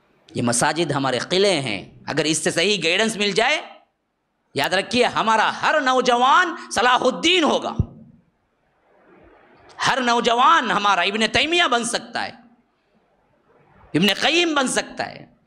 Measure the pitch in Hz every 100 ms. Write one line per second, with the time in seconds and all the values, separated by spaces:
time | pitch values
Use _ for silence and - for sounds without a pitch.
0 | _ _ _ - 120 117 151 156 160 139
1 | 135 123 - 185 202 156 110 95 - -
2 | - 147 156 156 185 156 190 202 160 185
3 | 220 202 208 190 247 320 - - _ _
4 | _ _ _ _ _ 131 156 185 196 247
5 | 214 143 214 220 165 - - 311 262 254
6 | 254 240 254 330 349 330 - 202 240 247
7 | 254 175 330 370 262 190 101 - - -
8 | - - _ _ _ _ _ _ _ _
9 | _ - - - _ _ - - - 254
10 | 240 240 233 233 294 330 226 196 202 180
11 | 185 214 220 233 302 349 330 233 226 190
12 | - 120 98 - - _ _ _ _ _
13 | _ _ _ _ _ _ _ _ - 151
14 | 202 196 247 330 339 285 254 214 - -
15 | - - - _